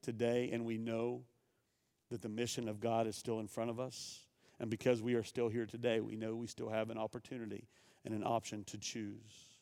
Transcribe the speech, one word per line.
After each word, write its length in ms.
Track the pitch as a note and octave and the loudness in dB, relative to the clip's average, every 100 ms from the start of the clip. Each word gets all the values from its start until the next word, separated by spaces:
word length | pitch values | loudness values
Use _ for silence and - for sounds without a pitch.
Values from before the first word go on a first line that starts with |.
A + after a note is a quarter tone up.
today, 480 | - A2+ A#2 A#2+ B2 | -4 2 4 4 2
and 120 | A#2 | 0
we 140 | A#2 A2+ | 0 -2
know 460 | A2+ A2+ A#2+ B2 B2+ _ _ _ _ _ _ _ _ | 0 0 0 -2 -8 _ _ _ _ _ _ _ _
that 120 | A#2+ | -6
the 60 | A2+ | -4
mission 400 | G#2+ A#2+ - A#2 | -2 0 0 -2
of 120 | G#2 | 0
God 260 | A#2 A2+ A2+ | 2 4 2
is 80 | |
still 260 | G2+ - A2+ | 0 -2 -2
in 60 | G#2+ | -2
front 240 | - A#2 | -2 -2
of 80 | A#2 | -2
us. 420 | C3 B2 - - - _ _ _ | -4 -6 -10 -12 -18 _ _ _
And 120 | A#2 | -2
because 320 | A2 B2+ A#2+ | 2 6 6
we 120 | A2+ | 6
are 100 | A#2+ | 2
still 240 | G#2+ - A#2+ | 2 2 2
here 180 | A2+ A2 | 2 -2
today, 340 | A#2 A#2+ A2+ | 0 4 4
we 160 | G#2+ A2 | 2 -2
know 180 | A2 | -2
we 120 | A2+ A#2 | -2 -4
still 240 | - A2+ | -6 0
have 200 | A2 A2 | 0 0
an 80 | A2+ | 0
opportunity 680 | A2 B2 - C3 A2+ G2+ A2+ _ - - | -2 -4 -8 -8 -6 -8 -12 _ -20 -14
and 100 | - | -4
an 100 | A2 | 0
option 400 | G2 A#2 - G#2+ | 2 2 0 -8
to 140 | G2 A2 | -8 -8
choose. 800 | - A#2 G#2 G#2 A2 - - - | -6 -4 -6 -8 -14 -20 -20 -20